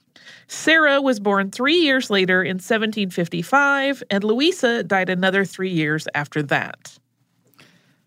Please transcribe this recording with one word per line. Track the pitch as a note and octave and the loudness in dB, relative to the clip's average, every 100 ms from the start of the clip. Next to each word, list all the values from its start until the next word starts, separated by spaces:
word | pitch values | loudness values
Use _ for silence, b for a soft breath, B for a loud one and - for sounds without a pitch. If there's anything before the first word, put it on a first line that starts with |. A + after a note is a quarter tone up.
| _ B B B - | _ B B B -16
Sarah | - D4+ D#4+ D4+ C#4 | -4 2 4 4 4
was | C4+ G#3+ | 2 0
born | G3+ G3 G3 | 0 0 -2
three | - C4+ F4 | -2 0 2
years | D4 C4 B3+ | 2 0 0
later | G3 F#3 F#3 | 0 2 2
in | F3+ F#3 | 0 -4
seventeen | - - A3 G#3+ F#3+ | -2 0 0 -2 -4
fifty-five, | F#3 E3 E3+ E3+ C#4 C#4+ C#4 C4+ C4+ - | -4 -4 -4 0 2 2 2 -2 -4 -4
and | G3+ | -2
Louisa | G#3+ A#3 D#4+ F4+ A#3+ A#3 | 0 2 0 2 0 0
died | F3 F#3+ F#3 | 0 0 0
another | F3+ F#3+ G3 | 0 2 2
three | F#3+ - F#3 | -2 -4 -4
years | E3+ D3+ D#3 - | 0 0 -2 -4
after | D3 D3 D3+ | -6 -4 -4
that. | D3 D3 G2 - - - _ _ _ _ _ b b b b b | -2 -2 -4 -10 -20 -20 _ _ _ _ _ b b b b b